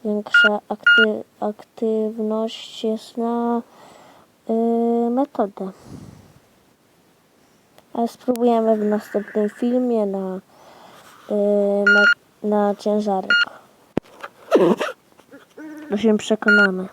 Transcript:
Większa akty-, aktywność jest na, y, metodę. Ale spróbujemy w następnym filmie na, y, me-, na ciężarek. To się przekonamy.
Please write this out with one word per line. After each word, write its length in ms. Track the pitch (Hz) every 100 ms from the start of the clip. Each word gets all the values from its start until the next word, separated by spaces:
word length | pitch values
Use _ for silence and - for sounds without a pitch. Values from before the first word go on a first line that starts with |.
Większa 560 | 220 208 208 208 208 208 _
akty-, 560 | 214 - 220 220 214 - _
aktywność 1400 | 208 208 - - 226 220 214 226 214 220 226 - - -
jest 320 | 226 220 - -
na, 460 | 233 233 233 233 240 - - - - - _ _ -
y, 20 | 226 233 233 233 233 233
metodę. 600 | 240 285 - 208 - 190 - - - - - - _ _ _ _ _ _ _ _ _ _ _ _ _ _ _ _
Ale 160 | - 233
spróbujemy 680 | - - 247 240 226 220 220
w 80 |
następnym 680 | 208 208 - 208 202 220 208
filmie 560 | - 240 247 247 233 202
na, 300 | 190 190 185 _ _ - - - - - - -
y, 540 | 208 202 208 202 202
me-, 640 | 202 202 202 1077 _ _ 214
na 260 | 208 202
ciężarek. 600 | 202 214 208 208 190 196 1077 - - _ _ _ - - - - _ - - 175 208 - - _ _ _ 277 _ - - - -
To 60 | 208
się 200 | 220 214
przekonamy. 720 | - 220 - 208 202 185 185